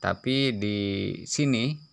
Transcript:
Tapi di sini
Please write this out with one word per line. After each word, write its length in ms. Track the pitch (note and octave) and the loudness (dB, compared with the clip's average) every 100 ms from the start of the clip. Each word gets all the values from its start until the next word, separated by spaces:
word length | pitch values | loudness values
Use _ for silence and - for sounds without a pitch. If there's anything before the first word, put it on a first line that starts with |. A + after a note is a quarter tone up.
Tapi 560 | F#2+ F#2+ B2 C3 C#3 G#2+ | -2 -2 0 2 2 0
di 200 | G#2 G#2 G2+ G2 G2 F#2+ | 0 0 0 0 -2 -4
sini 560 | F2+ - C#3+ A#2+ B2+ D3+ - | -4 0 2 2 0 -4 -10